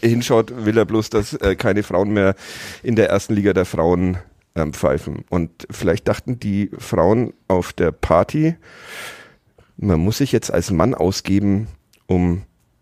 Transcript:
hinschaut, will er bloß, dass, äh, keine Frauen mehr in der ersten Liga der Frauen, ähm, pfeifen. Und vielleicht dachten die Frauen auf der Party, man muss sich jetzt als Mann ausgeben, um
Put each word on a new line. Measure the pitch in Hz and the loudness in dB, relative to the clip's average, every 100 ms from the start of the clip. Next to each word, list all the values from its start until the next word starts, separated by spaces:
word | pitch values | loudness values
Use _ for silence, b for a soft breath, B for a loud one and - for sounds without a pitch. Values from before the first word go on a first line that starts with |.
hinschaut, | 117 117 120 117 110 123 107 | 0 0 2 2 2 -2 0
will | 113 | 2
er | |
bloß, | 92 110 107 | 2 0 -2
dass, | 110 101 | -2 -4
äh, | - 98 92 | -2 -2 0
keine | 117 101 | 0 0
Frauen | 104 87 104 | 0 0 0
mehr | 107 95 92 B B B B | 2 2 0 B B B B
in | 123 113 | -2 2
der | 101 | 4
ersten | 98 - | 2 0
Liga | 107 101 | 0 2
der | 92 | 2
Frauen, | 90 82 82 90 90 90 - _ _ | 0 0 2 2 0 -2 -8 _ _
ähm, | 85 78 | -4 -4
pfeifen. | - 73 69 - - - | -2 0 0 -2 -10 -4
Und | 90 82 - - | -4 -4 -8 -18
vielleicht | - 90 92 - | -4 -2 0 -2
dachten | 120 - 120 | -4 -4 -6
die | 104 101 101 - | -4 -2 -4 -6
Frauen | - 90 85 113 123 - - | -4 0 2 2 0 -6 -2
auf | 92 - | -2 -2
der | - 82 | -2 -2
Party, | - - 82 - 151 156 165 B B B B B B B B _ _ _ - | 0 2 2 2 0 0 -2 B B B B B B B B _ _ _ -4
man | 104 82 | 0 2
muss | 90 117 | 2 0
sich | 143 | 0
jetzt | 117 - | 0 0
als | - 85 | -2 0
Mann | 85 104 | 2 2
ausgeben, | - 87 101 - 98 101 98 110 - _ _ - | 2 0 0 0 0 2 0 -2 -12 _ _ -2
um | 92 90 87 - _ _ _ | 2 2 0 -6 _ _ _